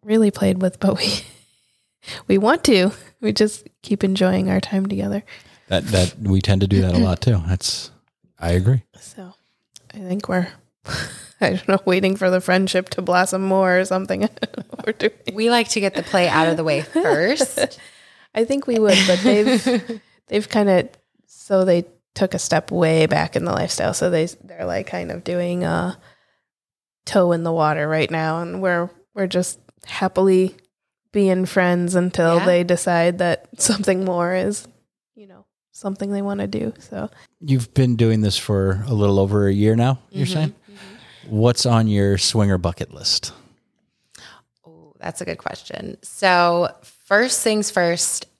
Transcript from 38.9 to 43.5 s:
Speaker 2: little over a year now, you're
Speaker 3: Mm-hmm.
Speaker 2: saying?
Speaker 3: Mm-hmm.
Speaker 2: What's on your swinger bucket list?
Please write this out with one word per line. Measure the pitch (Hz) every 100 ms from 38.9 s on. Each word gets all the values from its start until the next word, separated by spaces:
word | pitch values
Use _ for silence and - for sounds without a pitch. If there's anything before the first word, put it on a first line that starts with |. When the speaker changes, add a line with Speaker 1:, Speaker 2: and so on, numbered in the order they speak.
Speaker 2:
little | 110 101 98
over | 98 104 101
a |
year | 98 104 113
now, | 123 131 _
you're | - 143
Speaker 3:
Mm-hmm. |
Speaker 2:
saying? | 180 156 - _
Speaker 3:
Mm-hmm. | - - 214 - - - 107
Speaker 2:
What's | 117 120 127
on | 117 110
your | 101 101 95
swinger | - 113 101 95
bucket | 87 85 -
list? | - - - - - _